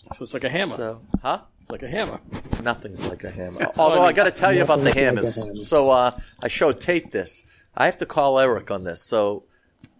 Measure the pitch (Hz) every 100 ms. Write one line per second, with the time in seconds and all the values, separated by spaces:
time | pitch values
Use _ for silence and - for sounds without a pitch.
0 | - - 123 131 131 156 196 104 113 113
1 | - - 131 180 - _ - 110 127 190
2 | 220 - - - - - 117 117 107 92
3 | 92 90 95 95 90 87 - - 160 165
4 | 180 170 202 - 190 185 160 147 135 120
5 | 135 120 98 110 107 104 104 156 135 127
6 | 123 - - - 123 - 165 - - 175
7 | - 104 90 - - _ _ - 151 180
8 | - - 139 131 131 107 - 101 90 85
9 | - 113 101 104 - _ _ _ - _